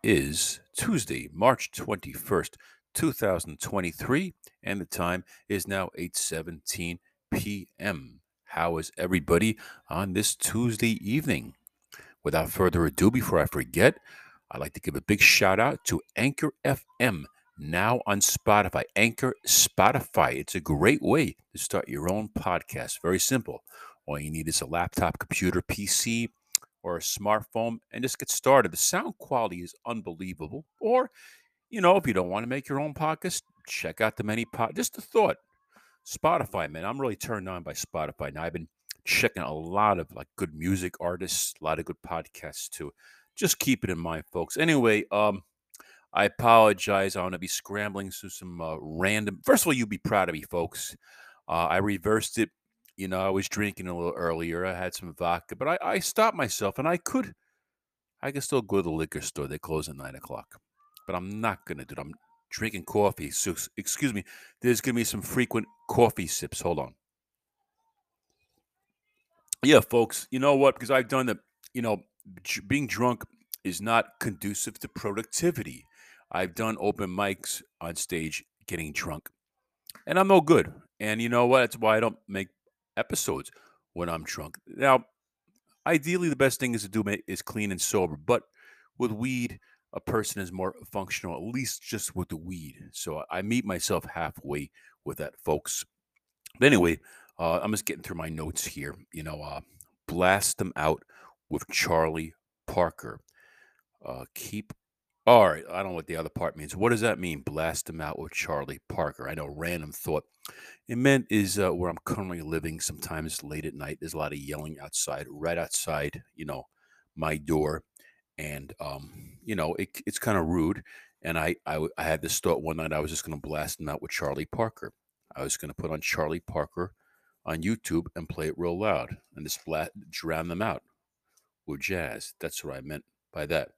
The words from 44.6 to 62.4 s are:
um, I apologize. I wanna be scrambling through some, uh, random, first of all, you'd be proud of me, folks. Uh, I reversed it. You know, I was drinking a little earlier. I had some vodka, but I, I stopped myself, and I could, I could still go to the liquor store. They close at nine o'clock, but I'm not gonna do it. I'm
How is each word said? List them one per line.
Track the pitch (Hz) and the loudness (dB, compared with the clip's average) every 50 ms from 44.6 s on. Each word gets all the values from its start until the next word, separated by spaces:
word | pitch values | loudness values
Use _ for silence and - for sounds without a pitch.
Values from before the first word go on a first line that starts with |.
| 156 170 160 143 120 113 107 107 - - | 2 4 4 6 6 6 4 4 2 0
um, | - 104 104 107 101 95 - _ _ _ _ _ - - - - - - _ _ - | 2 4 4 4 2 0 -6 _ _ _ _ _ -20 -20 -20 -20 -20 -20 _ _ 0
I | - 101 | 2 2
apologize. | 101 - - 120 117 117 117 110 107 104 92 - - 101 98 98 98 - | 2 2 4 6 10 10 12 12 10 8 6 2 2 2 2 2 2 0
I | 98 87 | -2 -4
wanna | 92 92 87 | -4 -4 -6
be | 90 87 | -6 -6
scrambling | - - - - 101 104 104 104 95 98 98 95 92 | -6 -6 -6 -6 -6 -4 -4 -4 -4 -6 -8 -8 -8
through | - - 95 | -12 -14 -14
some, | - - 92 92 87 85 | -14 -14 -14 -12 -10 -8
uh, | 82 80 80 78 | -6 -6 -6 -6
random, | - 76 78 80 92 98 104 107 107 101 95 - - | -8 -8 -4 0 2 2 2 2 0 -2 -6 -4 4
first | - 285 226 - | 4 4 4 6
of | |
all, | 175 147 | 4 2
you'd | 127 117 104 | 2 2 -2
be | 104 90 | -4 -6
proud | - - 113 101 92 87 | -4 0 2 2 2 2
of | 80 | 0
me, | 78 - | -6 -6
folks. | - - 87 85 80 - - - - - - _ - - - - - - _ _ - | -4 -2 -2 -2 -2 -4 -8 -10 -10 -12 -14 _ -20 -20 -20 -20 -20 -20 _ _ -4
Uh, | 80 85 85 | 0 2 2
I | 78 80 92 | 4 4 2
reversed | 98 104 101 92 82 101 107 110 - - - 113 | 2 2 0 0 2 2 2 2 2 0 0 0
it. | 110 95 _ _ _ _ _ _ _ _ _ | 0 0 _ _ _ _ _ _ _ _ _
You | - 95 | -8 -6
know, | 92 92 92 95 | -4 -2 0 0
I | 98 | 2
was | 95 98 95 - | 0 0 0 -2
drinking | - 101 104 101 92 - 95 | -2 -2 -2 -2 -2 -6 -8
a | 90 87 | -8 -4
little | 85 85 87 | -2 -2 -2
earlier. | - - 87 85 82 80 85 85 82 85 90 | -2 -2 -2 -2 -2 -2 -2 -4 -4 -2 -2
I | 95 92 | -4 -4
had | 87 92 90 - | -4 -6 -6 -8
some | - - 87 76 | -8 -12 -12 -8
vodka, | - 87 85 85 85 - - 95 | -4 -2 0 0 0 -2 -6 -8
but | 85 131 147 | -6 -2 -2
I, | 170 190 | -2 -2
I | - 170 - 98 | 0 0 0 0
stopped | - - - - 214 226 - | -2 -2 0 2 2 2 2
myself, | 170 139 107 - - 107 98 - - | 0 -2 -4 -2 -2 -2 -2 -2 -2
and | 131 160 | -2 0
I | 175 | 0
could, | 170 - - - 262 240 - - _ _ _ _ _ _ _ _ _ _ _ _ _ _ _ _ - | 0 -2 -2 -2 -2 -2 -4 -8 _ _ _ _ _ _ _ _ _ _ _ _ _ _ _ _ -10
I | - 135 139 | -8 -6 -6
could | 139 135 | -4 -4
still | - - 131 | 0 0 0
go | 110 92 101 98 | 0 2 2 2
to | 90 | 2
the | 85 | 2
liquor | 80 80 80 76 - 78 | 0 0 -2 -2 -4 -6
store. | - - - - 71 | -8 -6 -6 -6 -6
They | 67 73 | -6 -6
close | 76 - - 80 78 76 73 | -8 -6 -2 -2 -2 -2 -4
at | 71 | -10
nine | 67 67 65 65 | -12 -12 -12 -14
o'clock, | 65 - - - - - _ - - _ _ _ _ _ _ _ - _ | -14 -14 -12 -12 -12 -12 _ -20 -20 _ _ _ _ _ _ _ -20 _
but | - 90 | -8 -6
I'm | 90 90 95 101 107 | -6 -6 -6 -8 -4
not | 110 113 95 - - | -2 -2 -2 -4 -6
gonna | - 85 71 65 | -12 -10 -10 -10
do | - - | -14 -12
it. | - | -12
I'm | - - 80 - _ _ _ _ | -12 -12 -12 -18 _ _ _ _